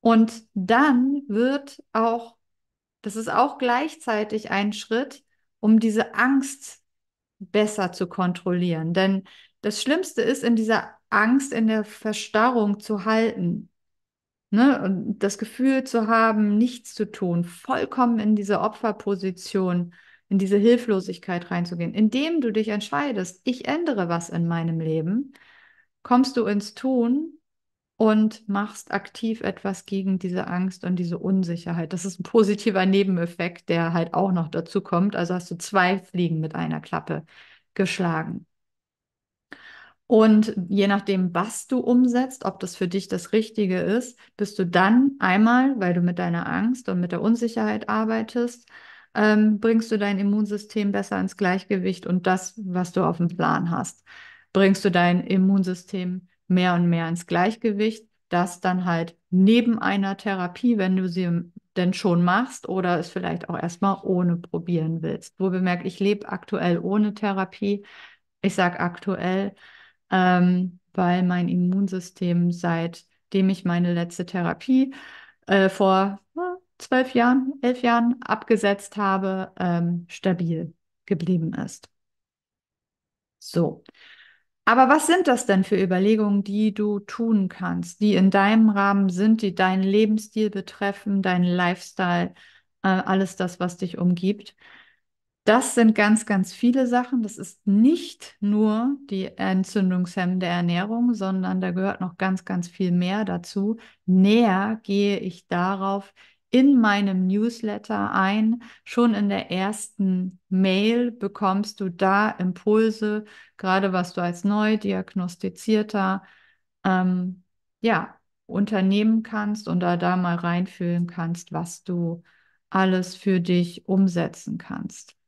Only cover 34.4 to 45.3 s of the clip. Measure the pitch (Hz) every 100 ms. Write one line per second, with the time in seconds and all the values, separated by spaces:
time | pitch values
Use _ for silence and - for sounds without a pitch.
34.4 | 156 - 170 202 190 175 196 - 170 180
35.4 | 175 175 - 202 180 190 - 175 170 160
36.4 | 156 156 160 156 - 160 - 151 - -
37.4 | - _ _ - 190 - 175 160 160 165
38.4 | - _ _ _ _ _ _ _ _ _
39.4 | _ - - - - _ _ 220 220 214
40.4 | 214 208 175 196 196 202 196 190 185 170
41.4 | 208 - - 254 - 247 254 240 262 262
42.4 | 196 190 180 - 185 196 190 180 - 226
43.4 | 220 - 196 185 170 220 240 - - -
44.4 | 202 - 180 175 190 240 269 269 190